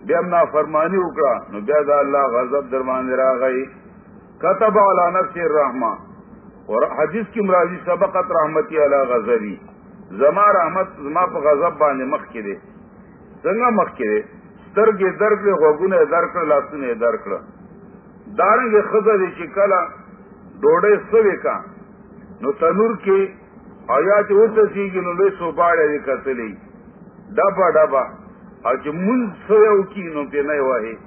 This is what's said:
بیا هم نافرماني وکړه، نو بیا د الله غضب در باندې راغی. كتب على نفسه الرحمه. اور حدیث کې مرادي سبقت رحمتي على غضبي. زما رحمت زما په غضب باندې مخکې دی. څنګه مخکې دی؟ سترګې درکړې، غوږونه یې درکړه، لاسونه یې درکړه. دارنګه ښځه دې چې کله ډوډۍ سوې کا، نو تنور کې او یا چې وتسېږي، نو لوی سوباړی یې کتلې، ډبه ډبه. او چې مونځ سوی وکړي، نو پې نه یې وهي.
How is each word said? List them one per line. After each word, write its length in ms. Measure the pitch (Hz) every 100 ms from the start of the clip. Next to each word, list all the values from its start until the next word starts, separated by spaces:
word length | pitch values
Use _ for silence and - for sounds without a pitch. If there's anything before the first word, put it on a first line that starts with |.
| 190
بیا 120 | 170
هم 80 | 180
نافرماني 640 | 175 156 151 151 156 165 190
وکړه، 540 | 175 151 143 110 -
نو 80 | 101
بیا 200 | 104 151
د 80 | 143
الله 340 | 147 143 139 135
غضب 360 | 117 127 143 131
در 120 | 131
باندې 320 | 127 131 127 127
راغی. 420 | 131 131 131 127 135 - - - - - - -
كتب 360 | 165 190 220 202
على 280 | 196 180 175 180
نفسه 240 | 180 170 165
الرحمه. 460 | 151 139 127 120 98 - - - - - - -
اور 140 | 110 151 123
حدیث 280 | 151 185 214
کې 80 | 233 202
مرادي 300 | 180 170 175 -
سبقت 400 | 170 190 185 175 170
رحمتي 380 | 151 156 147 156
على 160 | 147 139 131
غضبي. 460 | 123 107 120 104 92 - - - - - 95
زما 260 | 139 175 208 196
رحمت 300 | 165 180 185 - 143
زما 180 | 160 180
په 120 | 170 147
غضب 320 | 143 170 156
باندې 260 | 151 135 131
مخکې 260 | 147 - 117 101
دی. 100 | 95 - - - - - - - -
څنګه 260 | 160 202 247 220
مخکې 260 | 131 - 110
دی؟ 80 | 107 - - - - -
سترګې 420 | - 220 202 185 160
درکړې، 300 | 208 208 202 180
غوږونه 360 | 156 151 190 180
یې 60 | 151
درکړه، 300 | 160 165 180 156
لاسونه 340 | 147 139 147 131
یې 100 | 113
درکړه. 340 | 117 110 - 92 - - - - - - - - - 104
دارنګه 440 | 180 226 247 214 202
ښځه 240 | - 208 208
دې 80 | 185 -
چې 80 | 170 190
کله 220 | 196 190 170 - - - - - - -
ډوډۍ 360 | 143 165 196 208 -
سوې 260 | 220 214 165
کا، 140 | 147 107 - - - - - - - -
نو 100 | 127
تنور 440 | 143 165 185 226 214
کې 160 | 196 196 190 - - - - - -
او 80 | 127
یا 160 | 170 208 202
چې 60 |
وتسېږي، 680 | 202 220 220 208 196 196 185 180
نو 60 |
لوی 180 | 175 196 190
سوباړی 460 | 170 151 170 165 151
یې 60 | 147 135
کتلې، 440 | 127 139 127 110 95 - - - - - - - -
ډبه 300 | 190 185 180 156
ډبه. 280 | 151 135 120 - - - - - 120
او 80 | 131
چې 80 | 147 156
مونځ 240 | 185 254 226 170 -
سوی 200 | 214 214
وکړي، 380 | 208 190 202 175
نو 80 | 151 143
پې 100 | 139 143
نه 60 | 151
یې 60 | 131
وهي. 260 | 127 110 107